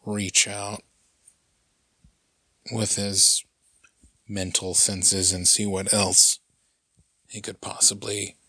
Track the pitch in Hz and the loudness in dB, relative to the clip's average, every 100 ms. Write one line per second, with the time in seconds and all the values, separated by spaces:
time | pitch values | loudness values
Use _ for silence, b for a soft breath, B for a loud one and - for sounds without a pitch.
0 | - 104 98 - - 101 101 101 _ _ | -6 -6 0 0 0 -2 -8 -10 _ _
1 | _ _ _ _ _ _ _ _ _ _ | _ _ _ _ _ _ _ _ _ _
2 | _ _ _ _ _ _ - 113 107 - | _ _ _ _ _ _ -10 -4 -2 -2
3 | 101 95 - - - _ _ _ _ _ | -2 2 4 2 -2 _ _ _ _ _
4 | - _ _ 101 92 - 92 87 - 98 | -20 _ _ -6 -4 -4 -2 0 0 2
5 | 92 98 92 92 90 - 104 95 98 104 | 0 2 0 0 2 2 0 -2 0 2
6 | 95 85 - - _ _ _ _ _ _ | 4 6 4 4 _ _ _ _ _ _
7 | _ _ _ 107 104 98 - 101 - 101 | _ _ _ -12 -12 -12 -12 0 0 2
8 | 104 101 101 - | -6 -6 -6 -12